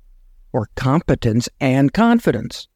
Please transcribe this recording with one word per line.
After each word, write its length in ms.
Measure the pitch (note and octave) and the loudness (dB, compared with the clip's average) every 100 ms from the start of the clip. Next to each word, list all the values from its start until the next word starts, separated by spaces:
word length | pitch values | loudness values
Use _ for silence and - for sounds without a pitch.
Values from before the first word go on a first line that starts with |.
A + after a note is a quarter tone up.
| _ _ _ - - | _ _ _ -20 -8
or 160 | B2 G2+ | -6 -6
competence 720 | - C3 D#3 - C3 A#2+ A#2 - - | -4 0 0 0 -2 0 -2 -4 -4
and 320 | C3+ C3+ C#3 | 0 2 2
confidence. 720 | G3+ A#3 A#3 E3+ - - - - | 2 2 2 0 -4 -6 -14 -20